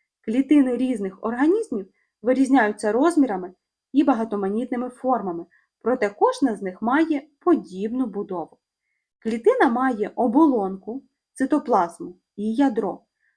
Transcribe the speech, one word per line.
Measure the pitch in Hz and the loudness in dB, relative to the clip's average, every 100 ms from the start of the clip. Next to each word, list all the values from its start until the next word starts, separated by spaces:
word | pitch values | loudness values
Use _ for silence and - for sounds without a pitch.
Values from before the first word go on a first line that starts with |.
| _ _ | _ _
Клітини | - 240 269 294 254 240 | -4 0 4 4 4 0
різних | 254 220 196 - | -2 -2 -6 -6
організмів | 226 240 302 427 440 220 190 _ _ _ | -6 0 2 2 0 -6 -8 _ _ _
вирізняються | 214 254 262 262 208 208 214 | -2 0 4 4 2 0 -2
розмірами | 226 330 330 262 185 185 - _ _ _ | 2 2 2 2 0 -8 -14 _ _ _
і | 262 | 0
багатоманітними | 277 226 220 202 196 208 262 240 247 | 2 0 -2 -4 -2 -4 -4 -6 -8
формами, | - 254 240 190 170 170 _ _ _ | -6 -2 -2 -2 -8 -12 _ _ _
проте | 220 254 208 | -4 -2 -2
кожна | - 466 508 262 202 | 0 0 2 -2 -2
з | |
них | 190 185 | -8 -6
має | 226 285 320 285 - _ | -2 0 0 -2 -6 _
подібну | 359 285 185 185 214 247 240 | 0 0 0 -8 -6 -4 -6
будову. | 196 202 180 156 _ _ _ _ _ _ _ | -6 -8 -8 -10 _ _ _ _ _ _ _
Клітина | 220 226 381 508 311 | -6 0 2 4 2
має | 233 262 214 208 - | 2 0 -2 -4 -2
оболонку, | - 247 320 247 190 190 - 262 - _ _ | 2 4 4 4 -2 -6 -10 -12 -14 _ _
цитоплазму | - 262 302 - 214 170 - 175 - _ - | -6 0 0 2 2 0 -4 -16 -18 _ -8
і | 214 | -4
ядро. | 226 277 220 196 175 _ _ _ | 0 0 0 -4 -6 _ _ _